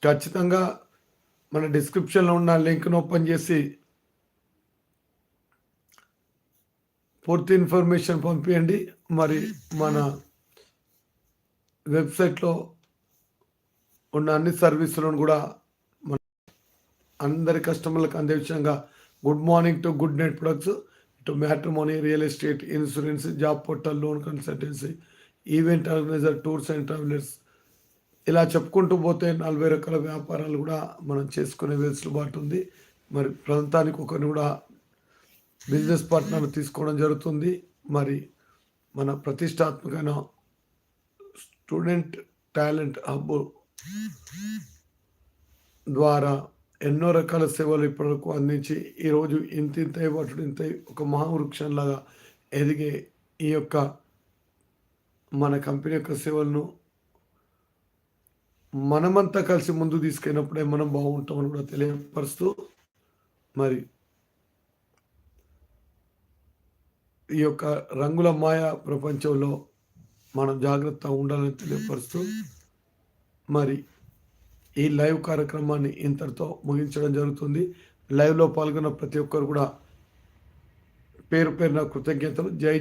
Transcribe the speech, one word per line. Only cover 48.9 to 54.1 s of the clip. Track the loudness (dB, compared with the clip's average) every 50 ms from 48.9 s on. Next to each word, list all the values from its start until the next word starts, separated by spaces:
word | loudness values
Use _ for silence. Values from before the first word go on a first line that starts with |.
| -8 -4 0
ఈరోజు | 2 2 2 2 2 0 -2 -2 -4 -4 -4
ఇంతింతై | -4 -2 -2 -2 -4 -4 -2 -2 -2 -2
వాటుడు | -2 -2 -4 -6 -6 -8
ఇంతై | -8 -6 -6 -4 -6 -6 -6 -8 -12 -14
ఒక | -10 -6 -4 0 0
మహావృక్షంలాగా | 0 0 0 -2 -2 -2 -4 -6 -6 -6 -4 -2 -2 0 -2 -2 -4 -8 -14 _ -20 -20 -20 _ _ _ _
ఎదిగే | -2 0 0 0 0 0 -2 -4 -6 -6 -10 -14 _ _ _ _ _ -4
ఈ | -2 0
యొక్క | 0 0 -2 -2 0 0 0 -2 -4 -10 _ _